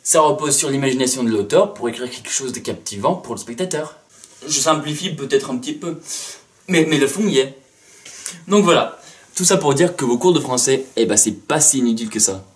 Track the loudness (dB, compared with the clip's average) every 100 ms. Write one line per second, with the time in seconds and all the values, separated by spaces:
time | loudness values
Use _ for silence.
0 | 2 4 4 2 0 0 0 0 0 0
1 | 0 0 0 0 2 2 2 -2 -6 -6
2 | -10 -10 -8 -6 -6 -8 -10 -10 -10 -4
3 | -2 -2 -6 -10 -10 -8 -4 -4 -6 -14
4 | _ _ -20 -18 -6 -2 0 0 -2 -6
5 | -6 -8 0 0 0 -6 -6 -8 -8 -10
6 | -10 -12 -12 -16 _ _ 0 2 4 2
7 | 2 2 2 2 0 -6 _ _ _ -20
8 | -20 -12 -12 -12 2 4 6 4 2 -8
9 | -20 -20 -12 0 2 4 2 4 2 2
10 | -2 2 4 2 0 0 2 0 -2 -2
11 | 2 2 0 -2 -2 2 2 2 0 0
12 | -4 -2 -2 -2 -12